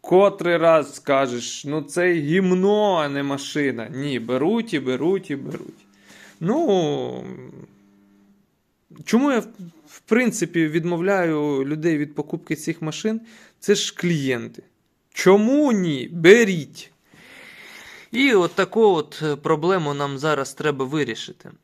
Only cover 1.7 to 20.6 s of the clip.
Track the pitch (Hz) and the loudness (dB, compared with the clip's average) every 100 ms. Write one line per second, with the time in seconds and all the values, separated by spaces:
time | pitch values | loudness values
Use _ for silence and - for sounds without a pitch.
1.7 | 151 143 - 180 170 143 180 185 180 190 | -8 -4 -2 0 0 0 0 2 2 2
2.7 | 208 208 175 147 139 143 139 - 151 139 | 2 2 0 -2 -4 -4 -6 -6 -2 -2
3.7 | 117 110 127 147 127 113 127 156 233 226 | -4 -10 -8 -6 -6 -4 -2 0 -2 -2
4.7 | 156 127 127 156 196 - 143 147 - - | -4 -4 -2 -2 -2 -4 -10 -10 -12 -14
5.7 | - _ _ _ - - _ 160 277 320 | -20 _ _ _ -20 -20 _ -4 -2 0
6.7 | 190 151 139 123 127 123 127 127 131 127 | 0 0 -2 -6 -10 -12 -16 -18 -20 -20
7.7 | _ _ _ _ _ _ _ _ _ _ | _ _ _ _ _ _ _ _ _ _
8.7 | _ _ 156 - 226 285 240 - - 170 | _ _ -18 -2 0 2 0 -4 -16 -20
9.7 | _ _ - - 226 247 - 165 175 160 | _ _ -20 -2 0 0 -2 -4 -2 0
10.7 | 160 170 175 180 196 170 151 147 139 135 | -2 -2 -2 -2 0 0 0 0 -2 -2
11.7 | 156 165 151 147 147 147 160 - 151 - | -2 -2 -2 -4 -6 -8 -8 -8 -8 -6
12.7 | 160 156 156 220 226 - - - _ - | -6 -8 -6 -4 -4 -8 -20 -20 _ 0
13.7 | 202 - - 175 160 135 123 113 - _ | 0 0 -4 -2 0 0 -4 -6 -16 _
14.7 | _ _ _ _ - 185 202 214 285 294 | _ _ _ _ 0 6 6 6 2 2
15.7 | 214 180 139 120 170 165 233 214 175 135 | 2 0 -4 -6 4 8 8 8 0 -8
16.7 | - - _ _ - - - - - - | -16 -20 _ _ -20 -20 -20 -20 -20 -20
17.7 | - - - - 226 277 208 170 - 185 | -20 -20 -20 -8 0 4 4 4 0 0
18.7 | 220 214 170 147 - 151 147 151 156 165 | 4 4 4 -2 -6 -4 -4 0 0 2
19.7 | 190 147 143 143 135 156 143 127 - | 0 0 -2 -4 -2 -2 -2 -2 -4